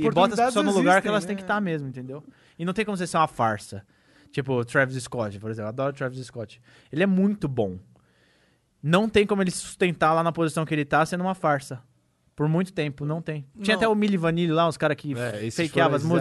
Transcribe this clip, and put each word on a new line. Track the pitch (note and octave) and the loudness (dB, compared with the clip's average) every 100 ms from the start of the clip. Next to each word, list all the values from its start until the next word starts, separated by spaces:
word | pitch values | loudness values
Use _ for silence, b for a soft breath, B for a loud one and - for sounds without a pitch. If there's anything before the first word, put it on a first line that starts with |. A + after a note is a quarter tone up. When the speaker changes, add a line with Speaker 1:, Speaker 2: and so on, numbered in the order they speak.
Speaker 1:
oportunidades | D#3 - G3 G#3+ B3 | 2 4 4 4 2
Speaker 2:
pessoas | A3+ G3+ | 2 2
no | |
lugar | G3 - F#3+ | 4 6 4
que | G#3 | 4
Speaker 1:
existem, | |
Speaker 2:
elas | G#3 | 0
têm | F3+ G3 | -2 -6
Speaker 1:
né? | |
Speaker 2:
que | F#3+ | -2
tá | G#3 | -2
mesmo, | F#3+ D#3+ C3+ | 0 -2 -6
entendeu? | B2+ B2+ C#3+ - b b b | -10 -12 -14 -16 b b b
E | |
não | E3+ | -4
tem | F#3+ | -2
como | G#3+ F#3+ | -4 -4
você | F3 | -2
ser | E3+ | 2
uma | D#3 | 0
farsa. | - A2+ G#2 - G2 - b b b b | 2 0 0 -6 -14 -16 b b b b
Tipo, | - B2+ | -8 -2
o | B2 | -2
Travis | A#2+ D3 C3 C3 | 0 2 2 -2
Scott, | A#2+ B2 G#2+ G2 | -6 -6 -6 -6
por | A2 | -8
exemplo, | A2 | -8
eu | G#2+ | -6
adoro | B2 C#3 | -4 -4
o | C#3 | -4
Travis | C3 C3 B2 | -6 -8 -12
Scott. | A#2+ G#2+ - b b b | -12 -12 -14 b b b
Ele | C#3+ | 0
é | G3 | 2
muito | F#3 G3 G#3 D3+ | 4 2 0 -4
bom. | B2 G2+ F#2 - _ _ _ _ _ _ _ _ _ | -2 -2 -4 -14 _ _ _ _ _ _ _ _ _
Não | C#3+ F3+ A3 | 0 2 4
tem | G#3+ G#3 | 2 2
como | G3+ | 2
ele | F#3 | 0
sustentar | - - - F3+ D#3 D#3+ | -2 -10 -2 -2 2 2
lá | E3 | 4
na | E3+ | 2
posição | E3 D#3+ E3 | 0 -2 -2
que | D#3 | -2
ele | D#3 | -2
tá | C#3+ D3+ | 2 2
sendo | D#3+ F3+ | 2 0
uma | F#3 | -4
farsa. | F#3 D#3 C#3+ - B2 - _ _ _ _ - | -2 0 0 -2 -14 -16 _ _ _ _ -4
Por | D3+ | 0
muito | E3 F#3+ | 0 -2
tempo, | - D3+ C#3 | -4 -4 -4
não | D3 E3 | -6 -6
tem. | E3 D3+ C#3 - | -6 -10 -10 -6
Tinha | G3+ | -2
Speaker 1:
Não. | A3 | 2
Speaker 2:
até | A3+ | 2
o | G#3+ | 2
Milli | G#3 F#3+ | 2 2
Vanilli | E3 E3 E3+ | 2 2 2
lá, | D#3 E3+ | 2 2
os | C#3+ | 2
caras | D#3 C#3+ | -2 -2
que | D3+ B2 | -4 -4
Speaker 3:
É, | B2 G#2 | -4 -4
esses | G#2+ - E3 | -6 -4 -2
Speaker 2:
fakeavam | F3 D#3+ | 2 2
Speaker 3:
foram, | D3 | 2
Speaker 2:
as | |
Speaker 3:
eles | D#3 | 2
eram | E3+ | 0